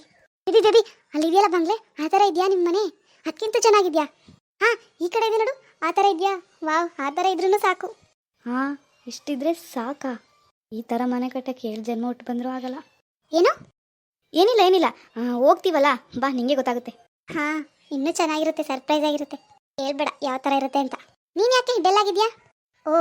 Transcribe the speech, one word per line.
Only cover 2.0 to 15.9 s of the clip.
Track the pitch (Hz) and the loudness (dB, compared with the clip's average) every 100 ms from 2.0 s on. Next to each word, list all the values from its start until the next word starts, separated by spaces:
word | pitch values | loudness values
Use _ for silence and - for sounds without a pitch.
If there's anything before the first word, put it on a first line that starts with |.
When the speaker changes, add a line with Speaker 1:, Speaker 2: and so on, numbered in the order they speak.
| 311 | 0
Speaker 1:
ಥರ | 392 403 | 2 4
ಇದ್ಯಾ | 320 381 | 2 0
ನಿಮ್ | 381 | 0
ಮನೆ? | 339 359 403 - _ _ 320 | 0 0 -2 -8 _ _ -12
ಅದ್ಕಿಂತ | - 440 453 | -8 -2 2
ಚೆನ್ನಾಗಿದ್ಯಾ? | 453 415 359 311 294 _ - - _ - | 4 4 4 0 -2 _ -20 -20 _ -2
ಹಾ, | 427 440 _ - | 0 0 _ -8
ಈ | 349 | -4
ಕಡೆ | 453 453 | -2 0
ಇದೆ | 440 | 0
ನೋಡು, | 440 539 _ - | -2 -4 _ -8
ಆ | 320 | -4
ಥರ | 349 403 | 2 2
ಇದ್ಯಾ? | 330 392 381 - - | 2 -2 -4 -10 -10
ವಾವ್, | 311 311 339 - | -2 -2 -2 -4
ಆ | 277 | -6
ಥರ | 302 370 | -2 -2
ಇದ್ರೂನು | 349 370 403 | 0 2 2
ಸಾಕು. | 392 370 381 440 _ _ _ _ | 0 -2 -8 -14 _ _ _ _
Speaker 2:
ಹಾ, | 233 254 277 285 _ _ - | -6 -4 -4 -8 _ _ -18
ಇಷ್ಟಿದ್ರೆ | - - 277 302 330 | -14 -8 -4 -2 -4
ಸಾಕಾ? | - 254 233 285 269 233 _ _ _ _ - | -6 -8 -8 -8 -10 -10 _ _ _ _ -16
ಈ | 220 | -14
ಥರ | 226 233 | -6 -4
ಮನೆ | 247 247 247 | -2 -2 -4
ಕಟ್ಟಕ್ಕೆ | 262 254 254 226 | -6 -8 -10 -8
ಏಳ್ | 214 | -8
ಜನ್ಮ | 220 226 240 | -8 -6 -6
ಹುಟ್ಟು | 247 | -8
ಬಂದ್ರೂ | - 240 247 | -8 -6 -6
ಆಗಲ್ಲ. | 254 254 269 - _ _ _ - | -8 -10 -12 -16 _ _ _ -4
Speaker 1:
ಏನು? | 311 415 659 - _ _ _ _ _ _ | 2 2 0 -10 _ _ _ _ _ _
Speaker 2:
ಏನಿಲ್ಲ, | 302 403 466 | 2 2 4
ಏನಿಲ್ಲ. | 370 370 277 - _ 233 | 4 4 2 -4 _ -8
ಆ, | 240 | -4
ಹೋಗ್ತೀವಲ್ಲ, | 240 269 359 381 311 285 | 2 4 4 2 2 2